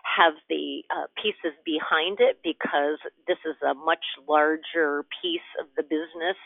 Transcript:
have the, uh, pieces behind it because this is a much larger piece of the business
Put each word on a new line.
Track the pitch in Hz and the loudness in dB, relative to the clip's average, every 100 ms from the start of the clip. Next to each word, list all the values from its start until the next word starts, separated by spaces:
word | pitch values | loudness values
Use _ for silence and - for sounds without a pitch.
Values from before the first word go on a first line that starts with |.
| - - | -6 6
have | 170 156 _ | 6 6 _
the, | 156 147 139 - | -6 -4 -8 -6
uh, | 175 143 - | -6 -6 -6
pieces | 214 202 165 143 | -6 -4 -6 -6
behind | - 156 - 165 165 202 | -4 -4 0 0 0 2
it | - - | 2 2
because | 170 151 - 151 143 151 - - - | -4 -4 -2 0 0 -2 -8 -14 -4
this | 180 | -4
is | 156 147 | -2 -4
a | 139 | -2
much | 139 160 165 - - 139 | 0 0 -2 -2 -10 2
larger | 151 151 160 - 170 151 143 147 - | 4 4 2 -2 0 0 0 -6 -8
piece | 180 165 - - | -6 -6 -8 -12
of | 151 156 | -8 -6
the | |
business | 151 156 165 175 165 185 | -2 -4 -4 -6 -4 -6